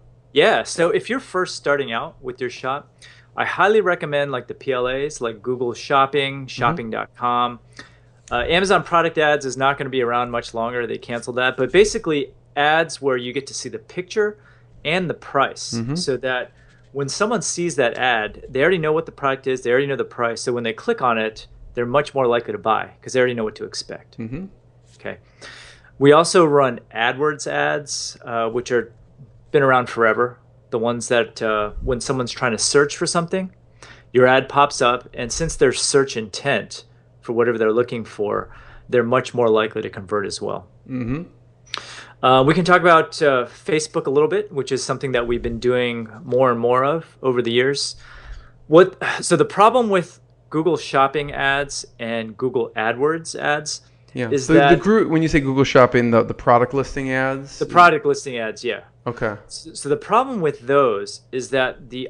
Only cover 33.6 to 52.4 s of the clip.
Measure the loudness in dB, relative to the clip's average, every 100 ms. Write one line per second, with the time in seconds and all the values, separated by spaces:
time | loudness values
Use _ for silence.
33.6 | _ _ -20 -20 _ 4 6 6 2 2
34.6 | 2 4 0 0 -4 -10 -8 -6 -6 2
35.6 | 2 2 0 2 2 -4 -8 -8 -2 -2
36.6 | -4 -14 -20 _ _ _ -6 0 2 2
37.6 | 2 2 0 -4 -10 -6 -4 -4 -6 -14
38.6 | -20 -20 -2 0 2 0 0 0 2 4
39.6 | 2 -4 -8 -10 -4 -4 -4 -6 -8 -8
40.6 | -10 -20 -12 -8 -6 -6 -8 _ _ _
41.6 | _ -14 -12 -20 -20 0 4 6 6 4
42.6 | 4 4 8 6 4 0 2 2 -2 -8
43.6 | -4 -2 -2 -4 0 2 2 0 -4 -6
44.6 | -4 -4 -4 -4 -2 -2 0 -2 -2 -2
45.6 | 0 2 0 -4 -10 -14 -2 2 4 4
46.6 | 2 2 2 -2 -6 -6 -2 0 2 2
47.6 | 2 0 -6 -10 -18 -20 -18 -18 -18 -20
48.6 | 6 8 8 2 -8 -6 0 2 2 4
49.6 | 4 4 2 0 -2 -14 _ _ -6 -2
50.6 | 0 -2 0 2 2 2 -6 -2 0 0
51.6 | -2 -8 -14 -10 -6 -4 -6 -6